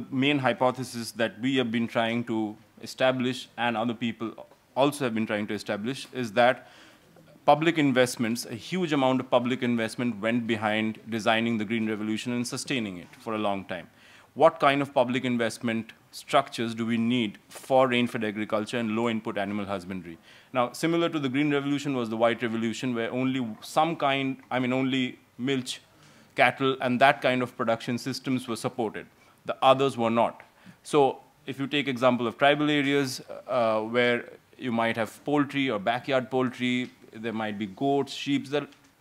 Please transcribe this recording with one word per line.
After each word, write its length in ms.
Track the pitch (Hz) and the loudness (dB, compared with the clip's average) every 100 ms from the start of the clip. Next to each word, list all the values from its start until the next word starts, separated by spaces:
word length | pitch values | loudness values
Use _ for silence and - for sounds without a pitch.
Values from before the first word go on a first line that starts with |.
| 113 | -2
main 300 | 131 139 147 | 0 2 2
hypotheses 720 | 127 113 127 127 120 120 110 | 2 2 2 0 -6 -8 -6
that 280 | 113 110 101 | -2 -4 -2
we 160 | 131 135 | -2 0
have 140 | 117 | 0
been 180 | 117 113 | 0 -2
trying 360 | 120 113 117 | 0 0 -2
to 300 | 113 110 107 107 - - | -2 -2 -4 -8 -20 -18
establish 680 | 113 - 131 127 123 127 - - | -10 0 2 2 -2 -4 -8 -4
and 200 | 120 113 | -2 0
other 180 | 120 | -2
people 380 | 110 117 - 110 - - - _ | -2 -4 -4 -8 -10 -18 -20 _
also 300 | 127 143 147 | 0 2 2
have 100 | 123 | -2
been 120 | 110 110 | -2 -2
trying 200 | 104 104 | -2 -4
to 80 | |
establish 540 | 104 - 104 117 135 - | -6 -6 -6 -6 -8 -8
is 200 | 127 117 | -6 -2
that 340 | 110 120 127 - - - - _ - - - - | 4 4 4 -4 -20 -20 -20 _ -20 -20 0 4
public 320 | 147 165 156 | 4 4 4
investments, 680 | 143 127 123 - 110 120 | 4 4 2 2 -2 -4
a 120 | - 117 | -6 -10
huge 360 | - 185 170 | -6 -4 0
amount 280 | 147 131 127 | 2 2 2
of 100 | 127 | 2
public 320 | 127 123 131 | 2 2 -2
investment 580 | 123 117 113 - 123 101 | 0 0 -2 -4 -4 -2
went 280 | 110 120 113 | -2 -2 0
behind 500 | 107 107 107 110 107 110 | 0 0 0 -2 -6 -8
designing 500 | 113 113 110 117 113 | -2 2 2 2 -2
the 60 | |
Green 240 | 101 117 110 | -2 -2 -2
Revolution 440 | 104 107 110 123 | -4 -4 -4 -4
and 140 | 120 120 | -4 -4
sustaining 520 | 135 - 131 104 87 | -6 -4 -4 -4 -8
it 80 | 80 - | -16 -14
for 140 | 117 | -8
a 40 | 107 | -4
long 260 | 104 98 92 | -2 -4 -6
time. 220 | 90 80 _ - - - | -12 -12 _ -20 -20 -8
What 240 | - 160 - | 4 4 6
kind 240 | 143 139 | 4 4
of 100 | 139 | 2
public 320 | 135 123 127 | 2 2 0
investment 680 | 127 120 110 - 117 113 110 - _ | 0 0 -2 -2 -4 -4 -6 -14 _
structures 640 | - - 143 - - 117 | -18 0 0 2 -2 -4
do 100 | 113 | -2
we 120 | 113 117 | -2 0
need 420 | 117 123 104 - - | 2 2 0 -4 -18
for 380 | - - 131 131 | -12 2 4 4
rain-fed 380 | 120 120 120 | 4 0 -2
agriculture 540 | 107 104 107 107 107 123 | -4 -4 -2 -2 -2 -4
and 180 | 110 110 | -2 0
low-input 420 | 117 110 117 101 | 0 -2 -4 -4
animal 280 | 98 104 98 | -4 -4 -4
husbandry? 520 | 98 90 95 85 82 - - - | -6 -6 -10 -12 -16 -20 -20 -6
Now, 200 | 127 123 | -2 -2
similar 360 | - 165 170 170 | -2 0 0 0
to 100 | 165 | -2
the 80 | 135 | -2
Green 240 | 135 151 | 0 0
Revolution 420 | 143 139 143 143 | 0 0 -2 -2
was 160 | 127 110 | -4 -2
the 60 | 113 | 2
White 260 | 117 113 | 2 2
Revolution, 540 | 120 113 113 107 131 117 | -2 -2 -2 -4 -4 -4
where 160 | 113 | -4
only 340 | 127 131 131 113 107 | -2 -2 -2 -4 -8
some 340 | - 156 165 | -4 0 0
kind, 440 | 160 143 135 135 131 - | 0 0 0 -2 -6 -4
I 80 | 127 | -2
mean, 140 | 123 | 0
only 480 | 131 131 131 127 - _ - | 0 0 0 -2 -6 _ -6
milch, 440 | 131 135 127 - _ _ - - - | -2 -2 -4 -10 _ _ -20 -20 -4
cattle, 420 | - 127 - 135 135 | 2 4 4 0 2
and 200 | 127 123 | 0 6
that 220 | 139 131 | 6 6
kind 200 | 131 127 | 2 0
of 140 | 120 - | -2 -2
production 420 | 113 117 - 117 | 0 0 -2 -4
systems 500 | 135 123 139 127 120 | -4 -6 -2 -2 -2
were 80 | 110 | -4
supported. 500 | 127 - 107 85 - _ _ _ | -4 -2 -4 -4 -14 _ _ _
The 120 | - - | -8 4
others 340 | 135 131 139 117 | 6 6 4 2
were 140 | 113 | 2
not. 320 | 117 101 - - _ - - | 2 2 -2 -20 _ -20 -20
So, 380 | - 151 131 - - _ | 0 4 4 2 -12 _
if 140 | - 127 | -10 -8
you 80 | 131 | -4
take 220 | 147 135 | -2 -2
example 400 | 120 127 120 113 | 2 4 4 0
of 100 | - | 4
tribal 320 | 143 147 147 | 4 4 2
areas, 500 | 147 139 143 131 131 - - - | 2 2 0 0 -6 -12 -12 -4
uh, 320 | 127 113 110 | 0 2 2
where 500 | 110 120 123 120 - - _ - | 0 2 2 2 -4 -18 _ -10
you 140 | 127 | -4
might 260 | 117 113 113 | 0 0 0
have 280 | 107 - | -4 -6
poultry 440 | 147 147 139 139 135 | 0 0 2 0 0
or 120 | 104 | 0
backyard 500 | 104 123 143 131 120 | -2 -2 0 -2 0
poultry, 580 | 131 127 123 123 123 123 - - | 0 0 0 -2 -2 -4 -10 -20
there 180 | 110 113 | -10 -6
might 260 | 110 107 101 | -4 -4 -4
be 80 | 101 | -6
goats, 460 | 95 139 139 135 | -4 0 0 -2
sheep, 360 | - 139 139 127 | -6 -2 -2 -2
there 140 | 143 | -6
are 60 | 131 - _ _ | -6 -14 _ _